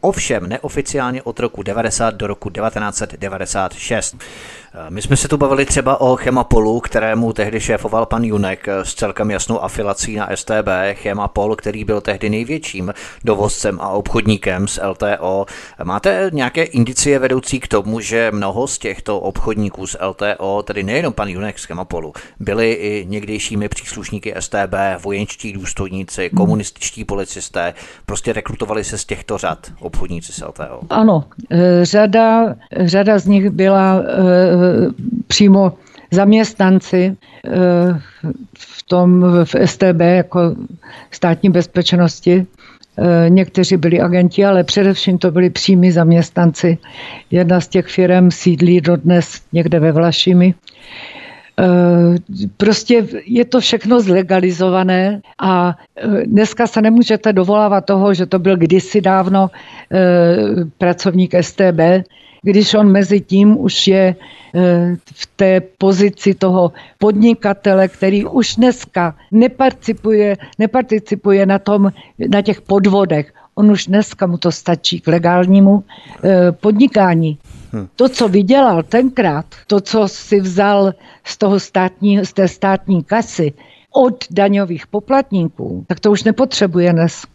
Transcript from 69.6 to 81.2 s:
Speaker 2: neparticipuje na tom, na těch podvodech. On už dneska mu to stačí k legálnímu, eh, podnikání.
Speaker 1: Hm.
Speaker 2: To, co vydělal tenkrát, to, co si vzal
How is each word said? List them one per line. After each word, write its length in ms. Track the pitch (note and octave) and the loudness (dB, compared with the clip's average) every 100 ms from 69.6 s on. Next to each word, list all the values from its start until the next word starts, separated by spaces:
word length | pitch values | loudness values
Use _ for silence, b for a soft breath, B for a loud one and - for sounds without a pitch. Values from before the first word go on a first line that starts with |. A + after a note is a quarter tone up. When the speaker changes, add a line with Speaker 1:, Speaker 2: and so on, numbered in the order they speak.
| C4 C4 - A3 G#3+ G#3+ G#3 G3 B B | -2 0 -8 -4 0 2 2 -2 B B
Speaker 2:
neparticipuje 840 | G#3+ B3+ B3+ G#3+ - G3+ G#3 G3 G3 | -2 -2 -2 -4 -2 -4 2 2 4
na 140 | G3 | 0
tom, 320 | G3 G#3 G3 B B B - | 2 2 2 B B B 0
na 140 | G3+ | 0
těch 200 | G#3 G3+ | 0 -4
podvodech. 720 | - G3 G3 G3 F#3+ D#3 D3 b b - | 0 0 2 0 2 0 -4 b b 0
On 160 | G#3 | 2
už 140 | G3+ - | 2 0
dneska 420 | G3 G#3 - F#3 | 0 -2 -4 -4
mu 100 | F3 | 0
to 140 | F3 | -2
stačí 500 | D#3 - E3+ - E3+ | -4 -4 -2 -2 -4
k 60 | - | -2
legálnímu, 760 | E3+ E3+ F3+ F3+ G3 G3 G3+ G3 B B B | 0 2 2 4 6 6 4 0 B B B
eh, 280 | - F#3+ F3+ | 2 4 4
podnikání. 840 | F3 G#3+ G#3 C#4 - F#3+ E3 D#3+ D3 - - - | 2 0 4 2 4 2 2 0 -4 -14 -20 -14
Speaker 1:
Hm. 140 | A2 F#2+ - | -12 -12 0
Speaker 2:
To, 140 | B3+ | 0
co 180 | C4 A3+ | 2 2
vydělal 560 | F#3 F#3+ C4+ C4 E3+ | 2 4 4 4 2
tenkrát, 640 | D#3+ A3+ B3+ C4 G3 D3 D#3+ - _ | 0 0 0 0 -2 -2 -8 -18 _
to, 140 | G#3 | -2
co 260 | G3 A3 G3 | 0 0 0
si 320 | - - G3+ | -4 -2 0
vzal 540 | F#3+ F3+ G3+ G3+ G3 - b b | 0 0 2 4 2 -2 b b